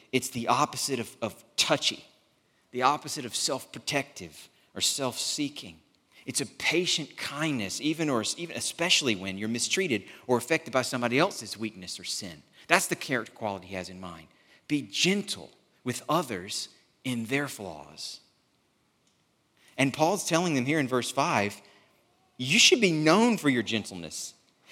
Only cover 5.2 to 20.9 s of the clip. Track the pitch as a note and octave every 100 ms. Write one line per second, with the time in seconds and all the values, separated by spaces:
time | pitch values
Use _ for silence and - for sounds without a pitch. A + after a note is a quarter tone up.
5.2 | - - C#3+ - G2+ D#2+ _ _ _ -
6.2 | - A#2+ B2 - - D#3+ F3+ - C#3+ -
7.2 | - C#3+ D#3 C3+ F#2+ - C#3+ D#3+ D#3 B2
8.2 | G#2 - E3+ - - - E3+ - C#3+ G2
9.2 | F#2+ F#2+ G#2+ A#2 - - F#3 G#2+ - -
10.2 | - A#2+ - D#3+ - B2+ A#2+ B2+ A#2+ B2+
11.2 | F#3 - G#2 G2+ A2 F#2 F2+ - F2+ -
12.2 | G2 D2+ _ - - F3 - E3+ - B2+
13.2 | A2 - A2 G2 F2+ F#2+ F2 F#2 F#2 E2
14.2 | D#2+ _ _ _ - D3 A2 - F3 G3+
15.2 | - - D2+ _ _ _ B2 A#2+ - D#3
16.2 | C#3 G2 F#2+ - - - _ _ C3 A#2+
17.2 | A2+ C#3 C#3+ - G2 D2+ D2 D2+ - -
18.2 | _ _ _ _ _ _ _ _ _ _
19.2 | _ _ _ _ _ - C3+ - D#3 G3
20.2 | - E3 F3+ C#3 B2+ D#3 C3